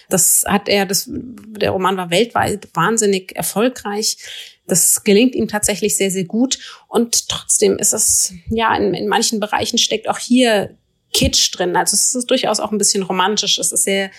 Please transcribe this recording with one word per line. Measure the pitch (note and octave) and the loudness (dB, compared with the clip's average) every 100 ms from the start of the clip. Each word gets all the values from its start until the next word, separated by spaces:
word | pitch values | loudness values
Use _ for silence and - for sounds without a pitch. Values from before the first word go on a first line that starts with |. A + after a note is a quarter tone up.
| - | -2
Das | D#3+ - - - | 0 2 2 2
hat | G3 - | 0 2
er, | G3+ F#3+ | 0 0
das, | G3+ - | -2 -4
der | D3 - G#3+ G#3 G3+ G3+ | -10 -12 -16 -16 -2 -2
Roman | F#3+ F#3 F#3+ | 2 0 0
war | F3 | 0
weltweit | F3 A#3 - - G3+ - | 0 2 0 0 -2 -4
wahnsinnig | E3 F3+ A3+ G#3 F#3+ - | 0 2 2 2 0 -2
erfolgreich. | - E3 G3 B3+ B3+ G#3 G#3 - - - - - - - | -6 -4 0 0 -2 -6 -4 -4 -6 -12 -16 -18 -18 -2
Das | F3 - - | 0 2 2
gelingt | G#3+ G3 B3+ | 4 6 6
ihm | - A3 | 2 -2
tatsächlich | G#3 G#3 G3 G#3 - | -2 -2 0 -2 0
sehr, | G3 | 0
sehr | F#3 | -2
gut. | F3+ A3 C4 - - - _ | -2 0 0 -2 -8 -20 _
Und | G#3+ A#3 - - | 0 0 -2 -2
trotzdem | - - - G3 - | -6 -2 2 2 2
ist | A3 | 0
es, | A3+ - - - F3+ - | 0 0 0 -2 -6 -4
ja, | A3+ A3 G3+ | 0 2 2
in, | G3+ | 0
in | F3 G#3 | -2 0
manchen | F#3+ A3+ A3 | 0 0 -2
Bereichen | G3+ - A3 A#3 | -2 -2 0 0
steckt | - A3 - | 0 0 -4
auch | - | -6
hier | - B3 A#3+ G3+ - - _ _ _ | 2 4 4 2 0 -10 _ _ _
Kitsch | - - - - - | 0 0 2 0 -2
drin. | F3+ | 0
Also | F3 E3+ G3+ | 0 0 0
es | - | 0
ist | B3+ B3 | -2 0
durchaus | C4 - G#3+ | 0 0 -2
auch | G#3+ | -2
ein | G#3+ | 0
bisschen | G3 G3+ | 0 0
romantisch. | F#3 F#3 F#3 G#3 G3+ - | -2 0 0 0 0 -2
Es | - | 0
ist | - | -2
sehr | - G3 G3 | 0 0 -4